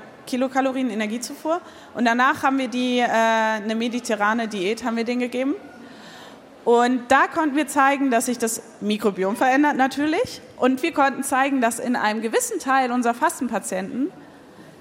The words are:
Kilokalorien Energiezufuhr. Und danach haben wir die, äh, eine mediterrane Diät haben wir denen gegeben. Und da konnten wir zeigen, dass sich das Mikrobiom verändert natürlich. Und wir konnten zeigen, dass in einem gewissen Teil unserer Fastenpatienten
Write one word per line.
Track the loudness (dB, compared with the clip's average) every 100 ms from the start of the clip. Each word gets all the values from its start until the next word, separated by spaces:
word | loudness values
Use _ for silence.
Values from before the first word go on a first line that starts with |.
| -14 -20 -8
Kilokalorien | -4 -2 0 0 0 -2
Energiezufuhr. | -2 -4 -4 -8 -8 -4 -4 -4 -18 -12 0
Und | 2
danach | 4 2 2
haben | 0 0
wir | -2
die, | -2 0 2
äh, | 2
eine | 2 4 4 2 0 -2 -2
mediterrane | -2 -4 -2 0 2 0 -2
Diät | -2 -2 -2 -2
haben | -2
wir |
denen | -2 -2
gegeben. | -2 -2 -2 -4 -8 -20 -20 -20 -20 -20 -20 -20 -20 -6
Und | 2 4 4 0 4
da | 4 4
konnten | 2 0 0
wir | 0
zeigen, | 2 4 4 2
dass | 0 0
sich | -2
das | -4 -4 -10 -8
Mikrobiom | -4 0 0 0 -2 2
verändert | 2 4 2 2
natürlich. | 0 0 -2 0 -2 -6 -18 -2
Und | 0 2
wir | -2
konnten | 2 0 0
zeigen, | -2 0 2 2
dass | 0 0
in | -2 0
einem | 0 -2
gewissen | -2 -2 -2 -4
Teil | 0 0 2
unserer | 0 0 0
Fastenpatienten | -2 0 -4 -4 -4 -6 -6 -4 -4 -6 -18 -20 -20 -20 -20 -20